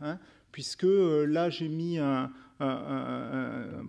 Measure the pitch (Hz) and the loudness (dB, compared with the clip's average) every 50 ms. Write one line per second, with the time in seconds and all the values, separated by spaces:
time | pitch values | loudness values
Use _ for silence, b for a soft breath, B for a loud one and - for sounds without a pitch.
0 | 147 151 170 190 B B B B B B - 147 127 - - - 180 185 196 196 | -8 -6 -6 -8 B B B B B B -14 -10 -10 -10 -6 2 4 4 6 6
1 | 185 165 151 151 147 151 151 165 175 175 165 - 165 156 156 160 165 175 170 160 | 6 6 6 4 4 4 2 2 2 0 0 -2 -4 -4 -2 -2 -2 -2 0 0
2 | 143 139 135 131 131 131 B B B B B - 147 135 131 - - 147 139 131 | 2 2 2 0 0 -4 B B B B B -4 -2 -2 -2 -2 -4 -4 -4 -4
3 | 127 123 127 123 123 113 135 131 127 120 - 123 120 - - 131 139 | -4 -4 -6 -6 -6 -4 -4 -4 -4 -4 -6 -6 -8 -8 -10 -10 -12